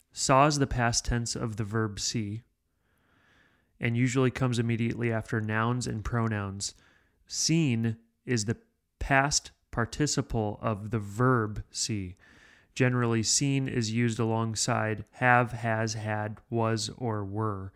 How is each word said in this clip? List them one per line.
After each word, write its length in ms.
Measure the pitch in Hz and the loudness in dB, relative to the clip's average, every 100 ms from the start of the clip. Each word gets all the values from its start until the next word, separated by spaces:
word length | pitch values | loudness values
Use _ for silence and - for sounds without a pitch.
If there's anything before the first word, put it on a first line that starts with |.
| _ | _
"Saw 340 | - - 131 147 | -4 4 6 6
is 120 | 147 | 4
the 80 | 135 | 0
past 380 | 123 117 117 - | 2 2 2 0
tense 300 | 120 117 110 | -2 -2 -4
of 180 | 120 104 | -4 -4
the 80 | |
verb 360 | 101 113 110 98 | -2 0 -2 -4
see 420 | - 120 101 113 - _ _ _ _ _ _ _ _ _ _ _ _ - | -4 -2 -4 -6 -12 _ _ _ _ _ _ _ _ _ _ _ _ -6
and 160 | 117 117 | -2 2
usually 360 | 127 131 127 | 2 4 2
comes 280 | - 131 117 | 2 0 0
immediately 500 | 117 113 117 113 120 | 0 0 0 0 -2
after 280 | 110 - 113 | -2 -2 -4
nouns 480 | 107 110 113 123 120 | -2 0 0 0 -4
and 160 | 110 | -6
pronouns. 680 | 98 120 113 104 98 98 - - _ _ _ _ - | -4 -2 0 -2 -4 -6 -8 -10 _ _ _ _ -10
Seen 680 | - - 165 147 113 117 113 _ _ - | -2 2 4 4 2 0 -4 _ _ -4
is 180 | 120 104 | -2 0
the 120 | 110 _ _ _ - | -4 _ _ _ -8
past 520 | - 135 143 - - - _ | 2 4 4 0 -4 -14 _
participle 880 | - 113 - 151 - - 117 104 - | -4 -2 0 0 0 -2 -2 -2 -2
of 280 | 117 98 104 | -4 -4 -4
the 80 | 113 | -4
verb 640 | 101 104 127 123 107 104 - | -4 2 4 4 2 -4 -8
see. 440 | - - 104 92 - - - - - _ | -6 -4 -4 -6 -12 -20 -20 -20 -20 _
Generally, 500 | - 127 123 117 113 | 0 2 2 2 2
seen 440 | 107 - 139 135 135 | 2 2 2 0 0
is 240 | 123 107 | -2 -2
used 280 | 113 120 113 | 0 0 0
alongside 840 | 113 113 113 110 - 113 110 104 - | 0 0 -2 -2 -2 0 -2 -4 -8
have, 380 | - 127 123 120 | 0 4 6 4
has, 440 | 117 113 110 110 110 | -2 -2 0 -2 -4
had, 420 | 107 107 107 107 - | -4 -4 -6 -10 -6
was, 420 | 117 113 113 107 - | 0 0 0 -4 -6
or 280 | 117 107 98 | -4 -4 -4
were 480 | 101 110 98 95 | -4 -4 -4 -10